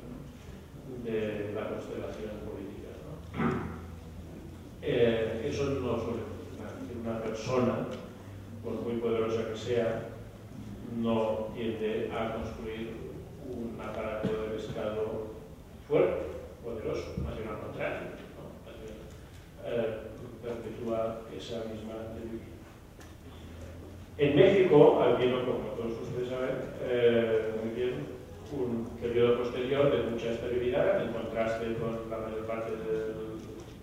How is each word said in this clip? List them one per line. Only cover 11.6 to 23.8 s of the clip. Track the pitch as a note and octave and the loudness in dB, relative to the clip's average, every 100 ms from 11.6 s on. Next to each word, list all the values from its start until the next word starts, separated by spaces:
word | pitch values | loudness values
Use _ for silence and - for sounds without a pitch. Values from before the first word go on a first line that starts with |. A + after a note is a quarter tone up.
| A2+ G#2 G#2+ A#2 - | -2 0 0 0 0
a | A2+ A2+ | -2 -2
construir | A#2 A2 A2+ A2 A2+ A2+ - - - - - C3+ | -2 -4 -6 -6 -6 -6 -8 -10 -10 -12 -12 -8
un | A#2 A2+ A2 | -6 -6 -6
aparato | G#2+ A2 G#2+ G#2+ A2 | -6 -4 -4 -2 0
del | A2 G#2+ G#2+ | 0 -2 -4
Estado | G#2+ A2 G#2+ G#2+ G#2+ G#2+ - - - - - - - | -4 -4 -2 0 -2 -2 -6 -10 -14 -16 -16 -14 2
fuerte, | D#3+ - - - - - - | 6 6 2 -4 -6 -10 -10
poderoso, | A#2 A2 G2+ - - - | -8 -4 -4 -4 -4 -4
más | - - | -4 -4
bien | - | -6
al | - | -6
contrario, | - D3 - - - - - - | -8 -4 -4 -4 -6 -10 -12 -14
¿no? | - - | -14 -14
Más | - F#3+ | -14 -14
bien, | A3 G#3+ - - - - - - | -12 -12 -14 -14 -16 -16 -16 -12
eh, | - A#2 A2 A2 G#2+ - A#2+ - | -4 0 0 -2 -8 -10 -12 -10
perpetúa | A#2+ A#2 G#2+ - A#2 A2+ A2+ A2 - - | -8 -6 -8 -6 -2 0 0 -4 -8 -10
esa | - A2+ | -8 -6
misma | A2+ G#2+ A2 A2+ A2+ | -6 -8 -8 -8 -8
debilidad. | A#2 A#2 A2+ - - - - - - - - - - - - - - | -8 -8 -8 -10 -14 -16 -18 -18 -18 -16 -16 -16 -14 -14 -12 -12 -12